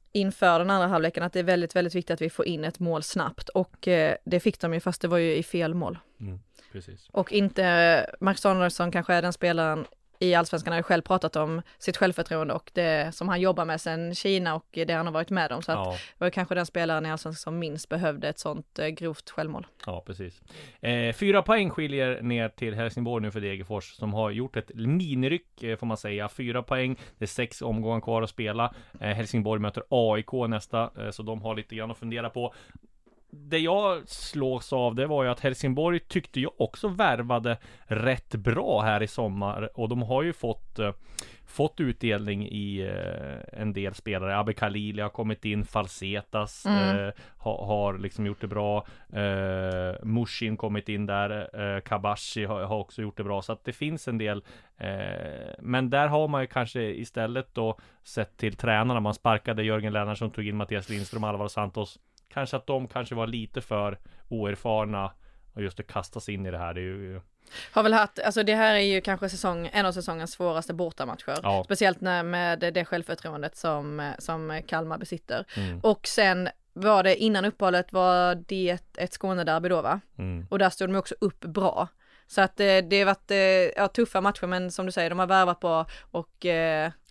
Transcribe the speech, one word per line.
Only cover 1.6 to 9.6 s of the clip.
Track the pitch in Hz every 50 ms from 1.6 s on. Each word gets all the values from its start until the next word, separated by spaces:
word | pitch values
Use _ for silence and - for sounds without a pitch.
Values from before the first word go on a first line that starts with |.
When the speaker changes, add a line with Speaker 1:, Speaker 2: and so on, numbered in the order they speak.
| 170 160 -
Speaker 1:
väldigt | 185 175 170 185
viktigt | 180 170 - 165
att | -
vi | 160 170
får | - - -
in | - 170 151 160
ett | 170 - -
mål | 180 170 165 151 156
snabbt. | - - 180 151 - - - - -
Och, | - 196 180 - - - -
eh, | 180 180 165 156 151 - - -
det | - 180 175
fick | - 214 - -
de | - 165 165
ju, | 165
fast | - 185 170 -
det | -
var | 165 175
ju | 170 165 165 156
i | 156 165
fel | - - 170 165 156 165
mål. | 175 165 - 175 165 - _ _ -
Speaker 2:
Mm, | 107 98 90 98 - _ _ _ - _
precis. | - 98 - - 92 - _ _
Speaker 1:
Och | - 202 180 -
inte, | - 208 196 190 - 196 185 180 175 170 170 170 165 135 - - - -
Max | 185 196 190 -
Danielsson | - 196 190 185 180 175 - - 175 175
kanske | 165 175 170 - 180
är | 175
den | 170 180 170
spelaren | - 180 175 170 165